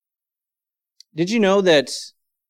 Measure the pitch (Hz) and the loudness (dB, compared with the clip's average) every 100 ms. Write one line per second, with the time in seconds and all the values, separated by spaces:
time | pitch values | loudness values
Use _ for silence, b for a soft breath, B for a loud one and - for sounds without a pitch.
0 | _ _ _ _ _ _ _ _ _ _ | _ _ _ _ _ _ _ _ _ _
1 | _ 151 175 233 190 196 185 151 131 - | _ -8 -4 0 2 2 4 2 0 -10
2 | - _ _ _ | -16 _ _ _